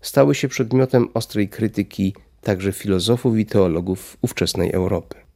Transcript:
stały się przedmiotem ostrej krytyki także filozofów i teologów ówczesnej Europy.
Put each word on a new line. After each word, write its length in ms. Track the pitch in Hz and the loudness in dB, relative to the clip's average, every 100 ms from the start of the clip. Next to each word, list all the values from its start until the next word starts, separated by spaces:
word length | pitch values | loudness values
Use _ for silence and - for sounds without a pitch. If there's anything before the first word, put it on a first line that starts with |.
stały 340 | - - 143 | -2 4 4
się 140 | 143 135 | 4 -2
przedmiotem 600 | - 120 127 131 127 120 | -2 0 2 4 2 2
ostrej 340 | 113 - 107 101 | -2 -4 -2 -2
krytyki 680 | - 113 - 95 - 98 98 _ _ | -2 -4 -2 -6 -2 -4 -4 _ _
także 300 | - 95 95 | -4 -2 -2
filozofów 640 | 92 104 95 92 123 131 113 | -4 -2 0 2 0 2 0
i 80 | 104 | 0
teologów 680 | - 92 80 90 92 - - | 2 2 2 -4 -6 -8 -6
ówczesnej 500 | 123 - 85 - 90 | -6 -2 -2 0 -2
Europy. 440 | 92 90 90 - - _ | 0 0 -2 -6 -20 _